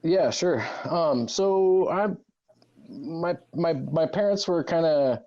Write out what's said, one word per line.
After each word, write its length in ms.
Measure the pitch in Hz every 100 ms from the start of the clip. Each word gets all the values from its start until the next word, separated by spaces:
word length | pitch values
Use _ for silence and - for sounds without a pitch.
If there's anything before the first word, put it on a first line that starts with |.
Yeah, 280 | 160 190 170
sure. 340 | 113 180 139 107 - 131
Um, 400 | 170 160 127 117
so 600 | - 196 190 190 185 180
I, 200 | 180 208 185 _ _ _ _ _ _ -
my, 480 | - 143 165 175 160 _
my, 200 | - 170
my 320 | 151 135 156 160
parents 420 | 180 202 202 -
were 160 | 175
kinda 580 | 147 170 165 151 139 117